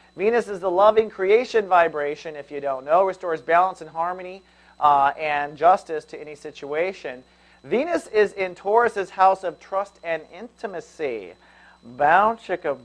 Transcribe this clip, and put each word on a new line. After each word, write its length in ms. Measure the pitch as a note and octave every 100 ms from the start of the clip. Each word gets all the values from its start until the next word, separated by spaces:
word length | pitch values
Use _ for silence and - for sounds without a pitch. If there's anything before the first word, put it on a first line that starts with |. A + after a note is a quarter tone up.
| _ D3+
Venus 320 | G#3 A#3 G3
is 120 | F#3+
the 100 | F#3
loving 380 | F3 G#3+ A3 A3
creation 580 | - F#3+ A3 B3 A3+ F#3+
vibration, 680 | F3+ E3 D3+ C#3+ D3+ D#3+ D3
if 140 | -
you 100 | C#3+
don't 240 | C#3 C3
know, 200 | C#3 E3+
restores 380 | F#3+ F3+ F3+ D#3+
balance 380 | - E3+ F#3+ F3
and 100 | D#3
harmony, 520 | D#3+ F3 F3+ F3+ F#3+ _ _ _ -
uh, 320 | D3 C#3+ C#3 -
and 400 | D#3 D3 D3 D3+
justice 500 | E3 F#3+ - D#3 -
to 120 | D#3
any 160 | D3+
situation. 880 | D3 D3+ - C#3 D3+ F#3 F#3+ D3 B2+ - _ _ _
Venus 460 | C3 G#3+ E4 D#4+ -
is 240 | G#3+ G3+
in 240 | G3 F#3 F3
Taurus's 540 | G3 A3+ A#3 G#3 F3+
house 340 | - F#3+ F#3+
of 160 | F3 D#3
trust 400 | - G3 G3+ _
and 240 | E3+ D#3+ D3+
intimacy. 1040 | F3 A#3 _ G#3 F3 - - C#3+ A2+ F2+ - _ _ _ _
Bow, 520 | A#2 B2+ D3 F3+ G#3+
chicka, 400 | A3+ - F3 D3+ B2+